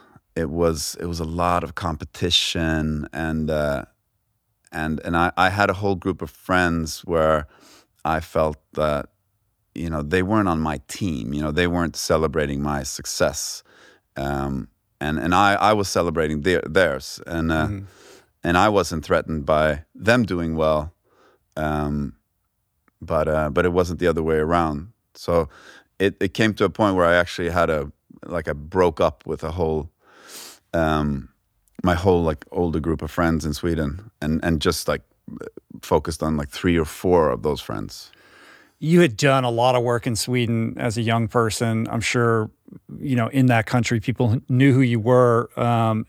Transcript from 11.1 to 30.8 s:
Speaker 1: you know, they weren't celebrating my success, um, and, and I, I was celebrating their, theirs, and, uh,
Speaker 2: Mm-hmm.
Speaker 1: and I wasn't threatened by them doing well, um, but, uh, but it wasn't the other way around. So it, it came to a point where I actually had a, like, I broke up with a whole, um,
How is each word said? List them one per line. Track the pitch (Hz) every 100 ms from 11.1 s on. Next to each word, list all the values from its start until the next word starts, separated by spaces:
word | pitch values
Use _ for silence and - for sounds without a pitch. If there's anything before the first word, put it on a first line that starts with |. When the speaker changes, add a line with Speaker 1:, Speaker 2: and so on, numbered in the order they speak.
| 71 57
Speaker 1:
you | 71
know, | 76
they | 76 87
weren't | 87 82 -
celebrating | - 82 78 76 73 69
my | 73 73
success, | 69 - - - 78 71 - - - _ - _ _ -
um, | 69 69 69 67 - _ _ -
and, | 76 76
and | 78
I, | 90 101
I | 101 101
was | 107 95
celebrating | 98 87 82 78 76
their, | 78 87 -
theirs, | 78 87 67 - - -
and, | 82 80
uh, | 80 78
Speaker 2:
Mm-hmm. | 101 98 - - - _ _
Speaker 1:
and | 87 87
I | 107
wasn't | 101 87 82
threatened | - 85 - 80
by | 71 78 78 73 -
them | - 101 120
doing | 104 90 82 80
well, | 78 76 78 - _ _ _ _ _ -
um, | 78 76 73 73 69 - _ _ _ _ _ _ _ _
but, | 82 82 78
uh, | 78 78
but | 87 87
it |
wasn't | 85 87 78
the | 87
other | 80
way | 80 80
around. | 78 87 82 73 95 _ _
So | - - 85 76 - - - _ -
it, | 98 -
it | 98
came | - 110
to | 98
a | 98
point | - 107 92
where | 85
I | 87
actually | 85 - 85
had | 87 85
a, | 76 71 - _ - -
like, | 85 80
I |
broke | 71 76 92 90 80
up | 85 - -
with | 76
a | 80
whole, | 85 80 78 73 _ _ - - - - - _
um, | 85